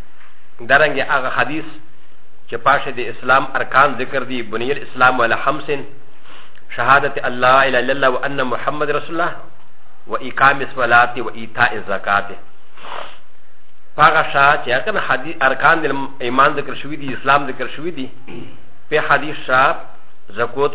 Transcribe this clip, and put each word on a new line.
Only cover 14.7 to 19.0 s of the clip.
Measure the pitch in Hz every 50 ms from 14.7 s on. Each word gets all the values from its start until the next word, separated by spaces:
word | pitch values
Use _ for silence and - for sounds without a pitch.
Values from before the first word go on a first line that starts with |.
| 120 131 - 220 208 185
حدیث | - - 131 127 131 160 165 -
ارکان | 131 131 135 - 139 151 165 165
د | 151 143 139 139 135 127 - -
ایمان | 131 120 127 131 139 151 151 143
ذکر | 139 139 120
شوي | - - 135 151
دي، | 139 139 135 120
اسلام | 107 - 135 139 143 147 131
ذکر | 127 - 127 117
شوي | - - 151 175
دي، | - - - - - - - - 175 - - - - - - - - - - -
په | 151 147